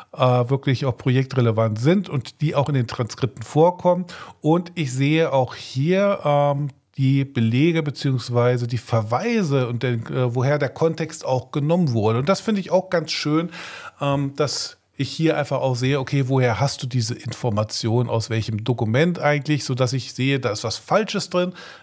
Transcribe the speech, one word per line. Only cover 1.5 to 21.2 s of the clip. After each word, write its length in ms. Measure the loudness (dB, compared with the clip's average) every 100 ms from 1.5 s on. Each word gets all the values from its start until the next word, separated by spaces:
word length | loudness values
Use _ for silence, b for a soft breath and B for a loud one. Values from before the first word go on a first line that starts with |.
| 2 0 2
sind 300 | 2 2 0
und 320 | -6 -6 -4
die 160 | -2 0
auch 120 | 0
in 40 |
den 140 | 0 -2
Transkripten 560 | -4 -6 -2 -4 -4
vorkommen. 640 | -4 4 4 4 2 2 -2 B B B
Und 320 | 2 2 0
ich 180 | -6 -4
sehe 400 | 0 2 4 2
auch 220 | 2 0
hier, 680 | -6 -8 -2 0 2 2 0
ähm, 460 | 2 2 2 0 -4 -8 _ 0
die 280 | 2 4 2
Belege 560 | 0 2 4 4 2
beziehungsweise 840 | -2 -4 -2 -2 0 2 2 2 -2
die 120 | -4
Verweise 920 | 0 0 0 -2 0 0 2 0 0
und 140 | -2
den, 240 | -2 -2 -4
äh, 280 | -2 0
woher 240 | 0 0 0
der 120 | -2
Kontext 560 | 0 0 0 -6 -6 -2
auch 240 | -2 -2
genommen 420 | -4 0 2 2
wurde. 280 | 2 2 2
Und 100 | 2
das 100 | 0
finde 220 | 0 -2
ich 80 | 2
auch 180 | 0 2
ganz 240 | -2 -2
schön, 380 | -4 0 0 0 B B B B -6
ähm, 320 | -2 0 -2
dass 440 | -2 -2 -2 -8 -12 _ -6
ich 140 | -6
hier 260 | 0 0 2
einfach 220 | 0 0
auch 180 | 0 0
sehe, 240 | 0 0
okay, 300 | 0 0 2
woher 280 | 2 2 2
hast 240 | 0 -2
du 40 | -4
diese 280 | -2 -2
Information, 920 | -4 -8 -6 -2 -2 -2 -2 0 0 0
aus 220 | -2 -2
welchem 340 | -4 -2 -4
Dokument 540 | -2 -2 0 2 2 2
eigentlich, 480 | 0 0 0 -2 -2
sodass 260 | 0 0
ich 220 | 0 -6
sehe, 260 | -2 0 0
da 80 | 0
ist 160 | -2
was 140 | -4 -8
Falsches 500 | 0 0 2 -4